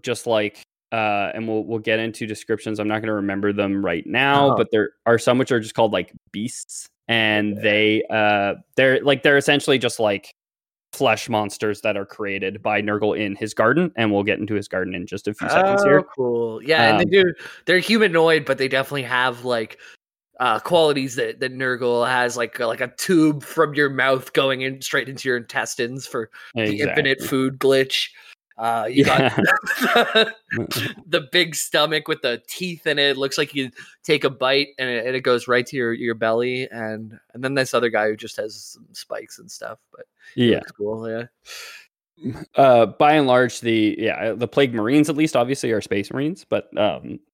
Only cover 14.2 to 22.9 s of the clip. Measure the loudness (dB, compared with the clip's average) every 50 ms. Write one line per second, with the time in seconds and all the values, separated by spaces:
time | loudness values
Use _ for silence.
14.2 | 0 0 -2 -2 -2 -4 -4 -4 -4 -4 -4 -4 -4 -4 -6 -8 -8 -8 -10 -6
15.2 | -6 -6 -6 -4 -4 -2 0 2 2 2 2 2 4 4 4 4 2 0 -4 -4
16.2 | -2 -2 0 -2 -2 -4 -6 -8 -2 0 2 4 6 6 6 4 4 4 6 4
17.2 | 4 4 2 -4 -12 -18 -18 -12 _ 2 2 2 4 2 4 4 4 4 4 4
18.2 | 4 6 4 2 2 0 -2 0 0 0 0 0 -2 -2 -4 -6 -4 -2 0 0
19.2 | 0 0 -2 -4 -4 -4 -2 -2 -4 -6 -12 -20 -20 -20 -20 _ _ _ _ _
20.2 | _ _ _ -2 0 0 0 0 0 2 4 4 4 4 2 0 -2 -4 -4 -4
21.2 | -4 -4 -4 -6 -8 -8 -6 -4 -4 -4 -2 -2 -2 0 0 2 2 2 2 2
22.2 | 2 0 0 -2 -4 -4 -4 -4 -4 -4 -2 -4 -6 -8